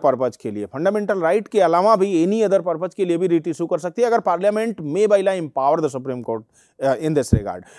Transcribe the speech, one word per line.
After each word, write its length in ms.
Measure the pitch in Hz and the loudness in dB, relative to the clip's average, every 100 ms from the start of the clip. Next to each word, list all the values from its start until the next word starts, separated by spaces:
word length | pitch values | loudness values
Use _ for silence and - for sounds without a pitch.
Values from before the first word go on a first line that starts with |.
| 147 | 2
purpose 300 | 123 127 - | 2 -2 -4
के 160 | 117 | -8
लिए, 140 | 104 101 | -8 -8
फंडामेंटल 540 | 131 180 208 208 196 | -4 -2 -2 -2 -2
राइट 280 | 160 202 202 | 0 0 0
के 140 | 214 | 2
अलावा 340 | 175 170 202 214 | 4 4 4 4
भी 300 | 196 175 175 | 2 2 2
any 240 | 220 208 | 2 2
other 180 | 190 170 | 2 0
purpose 260 | 160 180 | -4 -6
के 120 | - 180 | -4 -2
लिए 120 | 170 | 0
भी 100 | 185 | 0
रिट 200 | 170 170 | 0 -2
इशू 180 | 151 165 | -4 -4
कर 140 | 175 | -4
सकती 220 | 175 196 | -4 -2
है, 60 | 240 | 0
अगर 120 | 226 | 2
parliament 600 | 208 175 202 214 226 196 | 0 0 0 0 -2 -4
may 260 | 151 170 214 | -4 0 4
by 120 | 202 | 4
law 200 | 190 190 | 2 -2
empower 420 | 156 135 135 160 | -4 -2 2 2
the 120 | 151 131 | 0 -4
supreme 260 | 131 123 113 | -6 -8 -6
court, 140 | 113 110 _ _ _ | -8 -10 _ _ _
अ, 120 | 135 135 | -2 0
in 140 | 156 | 0
this 200 | 147 123 | 0 2
regard। 320 | 107 98 90 - | 0 0 -10 -14